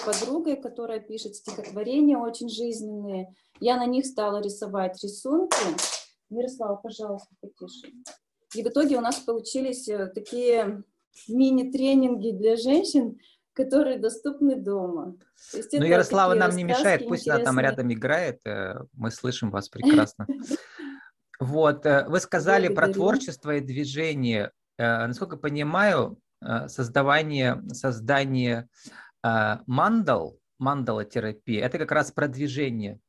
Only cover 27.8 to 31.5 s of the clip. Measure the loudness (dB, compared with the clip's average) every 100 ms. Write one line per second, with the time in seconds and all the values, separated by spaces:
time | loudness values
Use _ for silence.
27.8 | -4 -2 0 2 2 0 0 -2 -6 _
28.8 | -20 -20 -20 _ 0 2 2 -2 -2 2
29.8 | 4 2 2 0 -2 -10 _ -4 -2 0
30.8 | -2 -2 -4 -4 -4 -6 -4